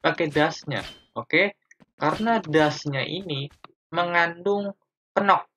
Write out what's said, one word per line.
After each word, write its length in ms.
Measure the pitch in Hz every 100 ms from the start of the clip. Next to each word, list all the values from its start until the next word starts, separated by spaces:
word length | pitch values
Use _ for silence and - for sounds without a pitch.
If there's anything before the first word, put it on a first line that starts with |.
Pakai 240 | 160 156 165
dashnya, 560 | 147 151 - - 117 - - _ -
oke? 400 | 117 160 196 - _ _ _ _
Karena 480 | 147 160 220 226
dashnya 640 | 165 151 151 143 147 135 123
ini 400 | 180 196 139 143 _ - _ _ 170
mengandung 800 | 175 175 170 170 180 202 202 - _ _ _ -
kenok 320 | 202 180 -